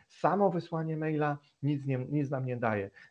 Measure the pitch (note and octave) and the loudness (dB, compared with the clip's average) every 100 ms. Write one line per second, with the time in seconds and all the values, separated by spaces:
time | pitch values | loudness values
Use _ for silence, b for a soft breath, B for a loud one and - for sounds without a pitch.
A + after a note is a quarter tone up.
0 | B - D#3 F#3+ G3 F3 E3 D#3+ D#3+ D#3 | B 0 2 4 2 2 -4 -4 -2 -2
1 | D#3 D3+ D3+ D3 b - C#3 D3 C3+ C3 | -2 0 0 -2 b -4 -2 0 0 -2
2 | C3+ D3 C#3 C3+ C3 B2 A#2 G#2+ G2 B | 0 -2 0 -2 -2 0 0 0 -2 B
3 | B | B